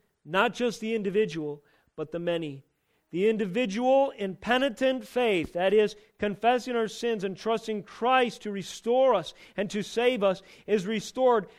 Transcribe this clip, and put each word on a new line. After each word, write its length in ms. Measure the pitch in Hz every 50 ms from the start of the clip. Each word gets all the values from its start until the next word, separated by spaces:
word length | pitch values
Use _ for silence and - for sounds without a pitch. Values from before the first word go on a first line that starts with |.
| _ _ _ _ _
not 300 | 147 165 190 220 240 -
just 260 | - 240 240 - -
the 140 | 220 220 226
individual, 680 | 220 196 202 175 214 220 170 156 165 151 147 147 147 _ _ _ _ _ _ -
but 160 | - 156 151
the 60 | - 170
many. 460 | 170 175 170 170 165 147 139 135 _ _ _ _ _ _ _ _ _ -
The 180 | - 175 196 220
individual 800 | 220 202 226 185 175 240 254 202 190 226 247 254 262 269 277 277
in 260 | - - 202 190 175
penitent 680 | - - 214 247 254 269 277 208 - 262 262 262 254 214
faith, 500 | - - 247 247 226 196 170 151 - -
that 200 | 175 185 190 202
is, 220 | 220 214 202 - - _ _ _ -
confessing 580 | 208 208 202 202 - 233 254 247 - 254 240
our 100 | 233 220
sins 380 | 196 - - 233 233 226 208 185
and 120 | 196 185
trusting 460 | - - 220 233 214 - 220 214 202
Christ 600 | - - - - 220 247 262 262 247 220 - -
to 100 | - 208
restore 640 | 196 196 175 - - - - 226 240 254 269 262 226
us 200 | 185 151 - - - - - -
and 120 | 185 208 -
to 120 | - 208
save 400 | 190 - - 226 240 247 254 208
us, 200 | 202 196 185 185 - - - - - -
is 180 | 208 214 175
restored, 640 | 208 226 208 - - - 247 262 247 240 214 175 - -